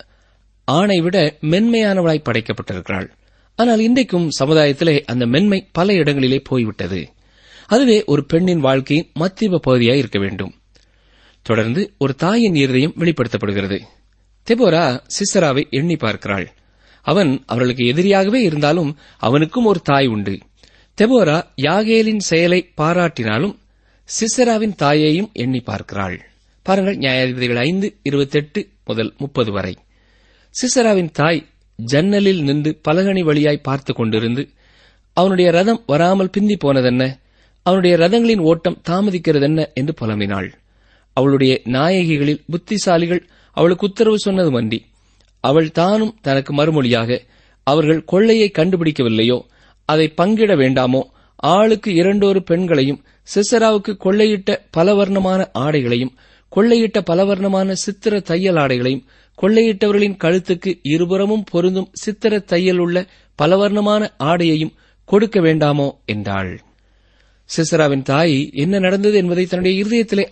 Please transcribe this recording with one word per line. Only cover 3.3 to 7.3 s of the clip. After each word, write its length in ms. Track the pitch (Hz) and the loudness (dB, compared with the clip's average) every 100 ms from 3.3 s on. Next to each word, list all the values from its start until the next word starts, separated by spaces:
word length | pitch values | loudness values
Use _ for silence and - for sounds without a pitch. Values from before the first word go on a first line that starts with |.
| _ _ - | _ _ -2
ஆனால் 240 | 240 220 | 0 2
இன்றைக்கும் 500 | 226 254 220 175 165 | 2 0 0 -2 -2
சமுதாயத்திலே 720 | - 139 156 147 135 165 143 | -2 2 2 2 2 0 0
அந்த 220 | - 123 117 | -2 -2 0
மென்மை 420 | 139 208 190 - | 2 2 0 -4
பல 220 | - 190 | -2 0
இடங்களிலே 440 | 190 147 143 131 135 | 2 0 0 0 -2
போய்விட்டது. 680 | - 131 110 - 92 95 76 _ _ | -2 -4 -4 -6 -6 -8 -10 _ _